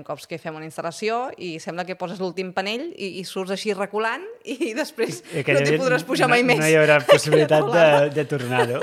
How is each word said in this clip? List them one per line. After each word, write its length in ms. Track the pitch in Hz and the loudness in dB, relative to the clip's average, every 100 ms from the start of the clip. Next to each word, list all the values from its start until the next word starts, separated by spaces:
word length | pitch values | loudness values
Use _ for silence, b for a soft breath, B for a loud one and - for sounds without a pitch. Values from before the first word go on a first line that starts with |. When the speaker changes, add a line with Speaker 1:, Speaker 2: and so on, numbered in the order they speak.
Speaker 1:
cops 220 | 147 151 - | -10 -12 -10
que 120 | 165 | -12
fem 160 | 165 156 | -10 -12
una 80 | |
instal·lació 640 | 156 151 165 160 214 226 254 - | -12 -10 -10 -6 -4 -4 -6 -10
i 220 | 180 156 | -12 -10
sembla 240 | - 165 | -10 -10
que 140 | 175 233 | -8 -8
poses 220 | 180 180 | -10 -6
l'últim 320 | 185 170 185 180 | -6 -6 -8 -6
panell 380 | 190 226 330 - | -6 -6 -8 -10
i, 220 | 196 175 | -10 -10
i 60 | 175 | -10
surts 260 | - 190 | -8 -6
així 220 | 196 214 196 | -6 -4 -4
reculant 480 | 196 202 226 254 392 466 - | -4 -4 -4 -6 -10 -16 -12
i 260 | 247 339 | -6 -4
<laughs> 80 | 226 | -4
després 380 | 294 - 226 - - | -6 -4 -4 -6 -8
Speaker 2:
I 80 | 165 | -6
aquella 160 | 139 143 | 2 2
Speaker 1:
no 60 | 143 | 4
t'hi 60 | 156 | 2
Speaker 2:
nit 60 | |
Speaker 1:
podràs 220 | - 247 - | 2 0 0
pujar 220 | - 254 | 0 4
Speaker 2:
no, 80 | 240 | 4
Speaker 1:
mai 80 | 247 | 4
més. 140 | 240 | 2
Speaker 2:
no 80 | 156 | 4
hi 60 | 160 | 6
haurà 220 | 151 147 135 | 6 6 6
Speaker 1:
<laughs> 60 | |
Speaker 2:
possibilitat 560 | - 151 151 151 156 - | 4 6 2 4 4 4
de, 140 | 170 | 4
Speaker 1:
Aquella 320 | 160 143 147 143 | 6 6 2 0
Speaker 2:
de 100 | 139 | -4
tornar-ho. 540 | 147 123 123 120 127 | -4 -2 0 0 -2